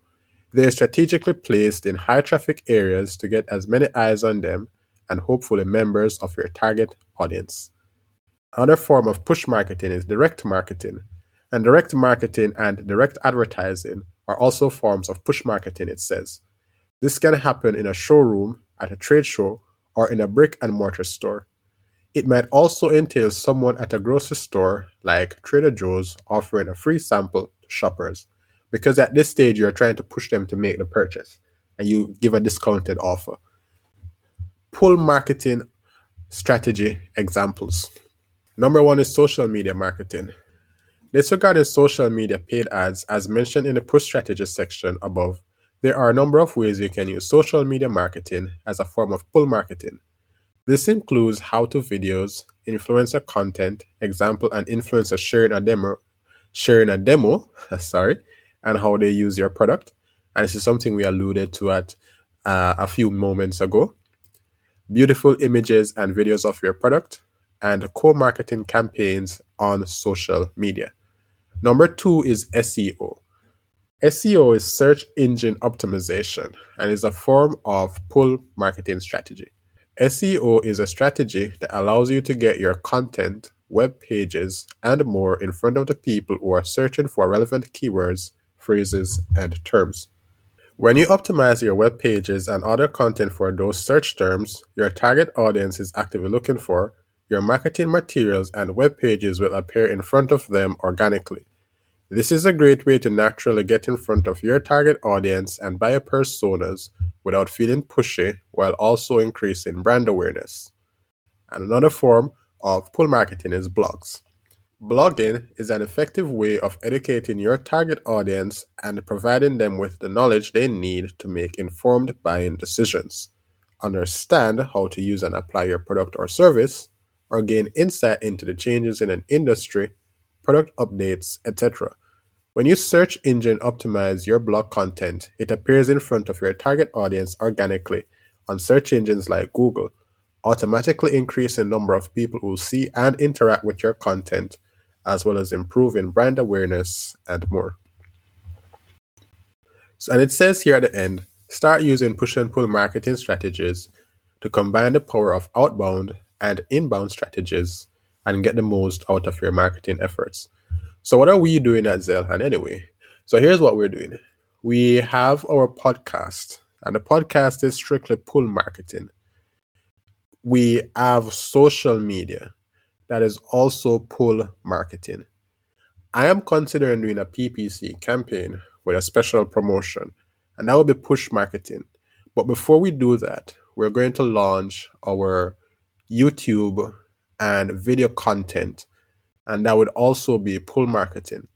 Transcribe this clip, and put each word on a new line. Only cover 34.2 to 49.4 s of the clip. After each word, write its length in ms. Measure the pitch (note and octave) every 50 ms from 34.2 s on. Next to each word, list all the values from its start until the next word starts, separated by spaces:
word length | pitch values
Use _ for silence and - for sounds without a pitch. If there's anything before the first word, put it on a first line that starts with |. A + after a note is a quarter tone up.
| _ _ _ - - - _ _ _ _
Pull 260 | - - G3 F#3 F3+
marketing 640 | E3+ E3 D3+ D3 C#3 C3+ - C#3 - - C3 B2 A#2+ - _ _ _ _ _ _ _ _ _ _ - - -
strategy 680 | - - - - B2+ A2+ - B2 G#2+ G2 G#2 G#2+ G#2+ F2 - - -
examples. 760 | - G#2 F#2 F2 G2+ G2+ G2+ G2 - - - F2 E2+ - - - - _ _ _ _ _ _ _ _ _ _ _
Number 260 | - - C3+ D3+ D3+ D3
one 160 | D3 C#3+ C#3
is 160 | C3+ C3+ -
social 340 | - D3 C#3+ - - B2+ A2
media 240 | G#2+ G#2 G2 G2+ F#2
marketing. 580 | F#2 F#2+ F#2 F2+ F2 G2+ F#2+ - E2+ F#2 F#2+ - _ _ _ _ _ _ _ _ _ _ _ _ _ _ _ -
Disregarding 520 | C#3 C#3+ - G3 F#3 G3 G3 F3+ D#3+ D3
social 460 | - - - C#3+ C#3+ - - C3 A#2
media 280 | A2+ A2 A2 G2+ G2+ F#2+
paid 300 | F2 - - A#2+ A2+ -
ads, 360 | - G2 F#2 F#2 F#2+ F#2 -
as 240 | - G#2+ G#2+ F#2+ F#2+
mentioned 380 | G#2+ A#2 A#2+ A#2+ - D3 C3+
in 100 | C#3 B2+
the 40 | B2
push 240 | - - - D3 C#3+
strategy 400 | - - C3 A#2 - G2+ F#2 G2+
section 540 | F#2 - - - - - - - F#2 F2+ F2
above, 400 | F2+ G2 F#2 F#2 F2+ F2+ F#2 - _ _ _ _ _ _ _ _
there 160 | - C3 C3+
are 140 | C#3 B2+ A#2
a 40 | A#2
number 240 | C3 C#3 D3 C#3+ D3+
of 160 | E3+ E3 -
ways 220 | B2 A2+ G#2+ G#2 G2
you 120 | G2+ G2
can 180 | - - F#2+ F#2+
use 180 | F#2+ F#2 G2
social 380 | - - D3+ D#3 - - D3+ C#3
media 240 | C3+ C3+ C3 C3+ B2
marketing 640 | A2 F#2 F2+ F2+ - E2+ F2 - F#2+ F2+ F#2 F#2+ F2 E2+ -
as 120 | - G2 F2+
a 60 | F#2+
form 280 | F2+ - - A2 G2 G2
of 120 | F2+ - _ -
pull 140 | D#3